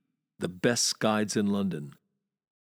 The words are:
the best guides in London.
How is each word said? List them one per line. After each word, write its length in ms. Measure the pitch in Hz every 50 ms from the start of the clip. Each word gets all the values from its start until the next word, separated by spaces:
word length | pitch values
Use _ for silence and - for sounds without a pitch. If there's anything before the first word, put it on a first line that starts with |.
| _ _ _ _ _ _ _ -
the 100 | - 87
best 500 | 90 90 - 123 120 - - - - -
guides 380 | - 110 107 107 107 104 -
in 100 | 110 101
London. 460 | 101 101 101 98 95 85 76 73 69 - _ _ _ _ _ _ _ _ _ _ _ _ _ _